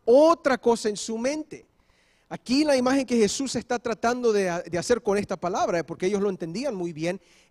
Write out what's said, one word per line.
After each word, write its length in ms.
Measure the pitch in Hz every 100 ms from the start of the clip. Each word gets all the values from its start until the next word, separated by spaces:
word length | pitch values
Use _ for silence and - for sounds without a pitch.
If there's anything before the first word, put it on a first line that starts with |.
| -
otra 520 | 262 320 339 285 247
cosa 300 | 233 226 214
en 80 | 202
su 220 | - 226
mente. 480 | 254 311 302 127 _ _ _ _ _ _ -
Aquí 340 | 170 - 269
la 140 | 302 262
imagen 280 | 247 277 262
que 120 | 240
Jesús 400 | 202 - 262 247
está 200 | - 240
tratando 540 | 233 220 233 247 233
de, 320 | 208 185 170
de 140 | 175 170
hacer 260 | - 240
con 140 | 208 196
esta 180 | - 190
palabra, 500 | 175 240 311 170 156
porque 200 | 165 185
ellos 160 | 202
lo 80 | 208
entendían 440 | 185 165 185 277
muy 200 | 196 175
bien, 260 | 151 170 196 _ _ _